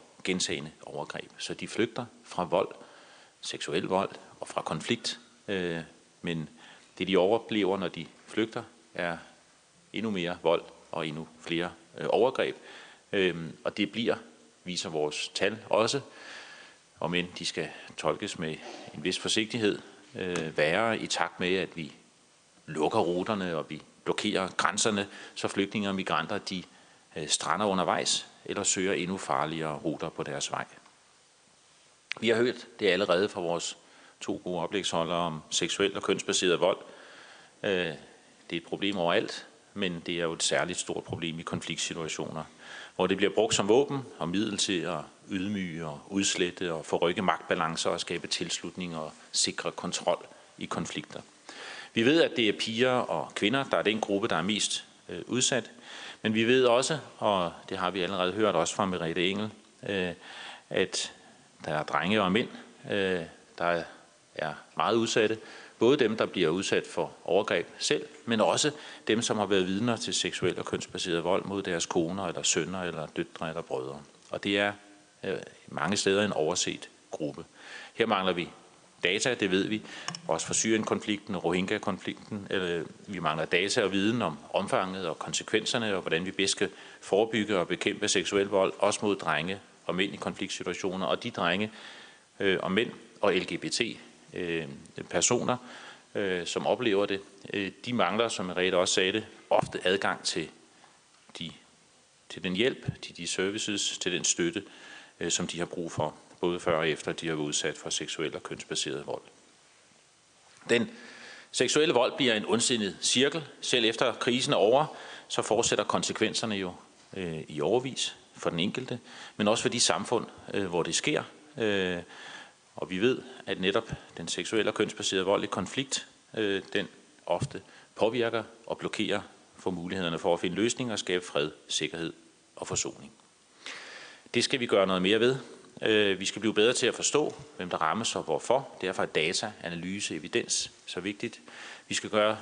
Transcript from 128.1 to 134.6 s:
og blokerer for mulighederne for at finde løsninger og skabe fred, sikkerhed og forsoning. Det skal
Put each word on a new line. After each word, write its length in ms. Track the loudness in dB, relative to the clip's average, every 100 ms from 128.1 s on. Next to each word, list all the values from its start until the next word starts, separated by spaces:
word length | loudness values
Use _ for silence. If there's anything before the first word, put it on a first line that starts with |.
| 4 0 0 -4 -10 -8
og 120 | -6
blokerer 420 | -4 -2 0 0 -4 -18 -20 -8
for 120 | -4
mulighederne 480 | -4 -4 -2 -2 0
for 160 | 2
at 60 | 2
finde 160 | 0 0
løsninger 360 | 0 0 -4
og 60 | -4
skabe 260 | 0 -2
fred, 260 | 0 -2 -2 -4 -6
sikkerhed 440 | -4 -4 -4 -6 -8 -20 _ _ -12
og 100 | -6
forsoning. 460 | -4 -4 -8 -16 -20 _ _ _ -20 -14 -14 -14 -16 -18 -20 -2
Det 100 | 0
skal 160 | 2 2